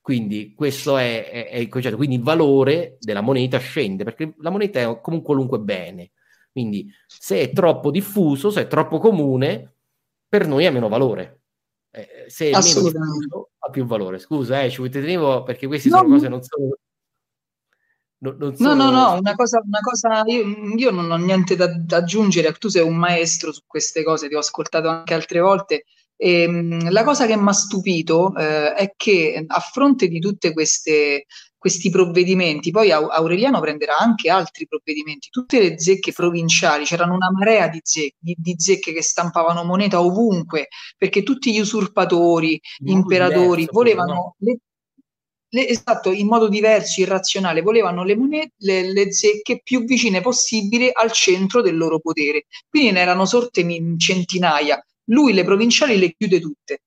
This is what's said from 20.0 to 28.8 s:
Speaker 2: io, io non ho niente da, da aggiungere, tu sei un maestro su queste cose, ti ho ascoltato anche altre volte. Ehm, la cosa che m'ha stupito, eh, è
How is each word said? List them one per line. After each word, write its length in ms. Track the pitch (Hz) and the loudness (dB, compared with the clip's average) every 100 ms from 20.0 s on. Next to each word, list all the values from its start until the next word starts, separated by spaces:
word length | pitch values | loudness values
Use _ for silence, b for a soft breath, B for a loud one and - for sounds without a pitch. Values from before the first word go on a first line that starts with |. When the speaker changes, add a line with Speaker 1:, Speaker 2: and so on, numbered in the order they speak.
| 233 220 220 | 0 0 0
Speaker 2:
io, 180 | 240 202 214 208 226 | 0 -2 -4 -4 0
io 140 | 254 | 0
non 200 | 185 170 | 0 -2
ho 60 | 165 | 0
niente 400 | 180 190 185 175 | 2 2 2 2
da, 100 | 180 | 0
da 300 | 170 165 170 | 0 -2 0
aggiungere, 560 | 175 208 208 175 160 | 0 0 2 2 0
tu 160 | 151 220 | -2 -2
sei 140 | 190 | 2
un 140 | 165 165 | 2 2
maestro 560 | 175 175 165 - 156 | 0 0 -2 -4 -6
su 100 | 147 _ | -12 _
queste 380 | 156 143 165 | -6 -4 -4
cose, 240 | 156 160 147 | -2 -2 -2
ti 60 | |
ho 40 | 151 | -6
ascoltato 500 | - - 156 160 160 | -6 -8 -4 -2 -2
anche 260 | 165 165 | -4 -4
altre 260 | 165 - 170 | -6 -2 0
volte. 440 | 185 196 190 151 _ _ _ _ | 2 2 0 -6 _ _ _ _
Ehm, 680 | 185 175 170 175 170 170 165 | 2 2 2 0 -4 -4 0
la 120 | 196 | 2
cosa 240 | 233 285 233 | 2 2 2
che 80 | |
m'ha 180 | 220 202 | 2 2
stupito, 840 | 196 - 196 185 175 160 160 185 165 | 0 -2 -4 -2 -2 2 2 2 0
eh, 380 | 156 156 151 | -2 0 -2
è 180 | 180 | -2